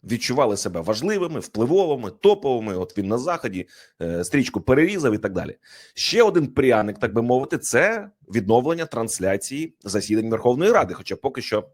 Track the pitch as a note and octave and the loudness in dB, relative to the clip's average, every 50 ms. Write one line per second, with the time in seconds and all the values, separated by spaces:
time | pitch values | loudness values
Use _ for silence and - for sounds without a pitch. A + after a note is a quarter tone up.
0 | - F#2+ A#2+ A2+ - - B2 C#3 C#3 A2+ G#2 F#2+ - G2+ F2 F2 D#2+ F2+ - G#2+ | -6 -6 -6 -4 -2 -2 0 2 2 2 2 -2 -4 -6 -6 -4 -2 -2 -2 -2
1 | C#3 G3 G#3+ G3 F3+ E3 D#3+ A#2+ - - _ G#2 A2+ B2 E3 G3 F#3+ D#3+ C#3+ C3 | 0 -2 0 0 -2 -4 -4 -8 -10 -8 _ -2 0 4 4 2 4 2 0 -2
2 | A#2 F#2+ - _ - G3+ G#3 G3+ - C#3+ B2+ A#2+ A2 G#2+ F#2+ F2+ F2+ F2+ - - | -4 -10 -10 _ 4 4 4 4 2 0 0 0 -2 -4 -4 -4 -6 -6 -4 -4
3 | F#2+ F#2+ G#2+ A#2+ B2+ E3+ F3 E3 - A#2 F#2 F#2 E2+ _ _ - - _ _ _ | -2 -2 -2 -2 0 -2 -4 -4 -4 -6 -6 -6 -10 _ _ -20 -20 _ _ _
4 | E2+ E2+ E2+ E2+ F2+ - - C#3+ B2 - - G2 - - B2+ C#3 D#3+ F#3 G#3 F#3+ | -6 -4 -4 -4 -4 0 0 0 0 0 -4 -6 2 4 4 4 4 2 2 0
5 | D3 B2 G#2+ G#2 - G2+ F#2+ F2+ E2 - - _ _ _ - - - - _ - | 0 0 0 0 -2 -4 -4 -4 -6 -8 -12 _ _ _ -20 -20 -20 -18 _ -6
6 | - - - A3 A#3 G#3 F#3+ F3 D3+ B2 - - C#3 C3 A#2 G#2+ G#2+ G#2 G2 - | -4 0 4 4 4 6 6 2 0 0 0 2 4 4 4 4 2 -2 -4 -4
7 | - A#2 G2+ A#2 A#2 A#2+ B2 B2+ C3+ - E3+ C#3 - - - B2 D#3+ G3+ A3+ A3+ | -4 -2 0 0 0 2 2 0 0 -2 -6 -6 -4 0 2 2 2 2 0 -2
8 | G#3 G3+ _ _ _ _ F#2+ A#2 G2 F#2+ A2+ A#2+ B2 D3+ E3+ E3+ E3 - - A#2 | -8 -12 _ _ _ _ -4 -4 0 4 2 4 4 2 -2 -2 -4 -6 -4 -6
9 | A2+ A2 - - F#2 F#2+ G2 G2+ - - C3+ C#3+ D#3+ D#3+ _ _ _ G2+ F#2+ G#2 | -4 -4 -4 -2 0 0 0 -2 -4 -8 -8 -8 -8 -10 _ _ _ -4 -4 -4
10 | G2 G#2 G#2+ A2 A2+ A2+ A2+ G#2+ - A#2+ B2 C3+ E3+ G#3 A#3+ G3+ D3+ F2+ F2+ - | 0 0 0 0 0 0 -2 2 2 2 2 4 4 4 4 4 2 0 -4 -12
11 | - - G2 - - C#3 - B2+ A2 - A2 G#2+ - - | -10 -10 -10 -6 -6 -6 -6 -6 -6 -2 -2 -2 -2 -4